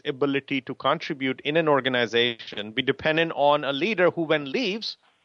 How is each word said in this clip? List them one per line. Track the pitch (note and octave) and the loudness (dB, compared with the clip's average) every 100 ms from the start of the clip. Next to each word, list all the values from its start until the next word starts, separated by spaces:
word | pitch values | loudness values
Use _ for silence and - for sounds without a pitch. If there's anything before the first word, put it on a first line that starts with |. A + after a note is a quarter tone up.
| - | -10
ability | C3+ C#3+ C3+ - C#3 | -2 -2 -2 -4 -6
to | - B2+ | -6 -4
contribute | C3+ D#3+ - D3 C3 C3 | -2 -2 -4 -4 -4 -4
in | C#3+ D#3 | 0 2
an | D#3+ | 4
organization | C#3 B2+ B2 A#2 A#2 A#2+ A2+ - G#2+ G#2 | 2 2 0 2 2 2 0 -10 -10 -6
be | A2 | -2
dependent | C3 - D#3 D#3 E3 - | -2 0 0 0 0 2
on | C#3+ D3 | 2 4
a | C#3 | 0
leader | C#3 F#3+ G3 F3+ | -2 -2 2 2
who, | E3+ | 2
when | D#3 D#3 C#3 | 0 0 0
leaves, | F3+ C4 G#3+ G#3 - _ _ | -2 -2 -4 -8 -14 _ _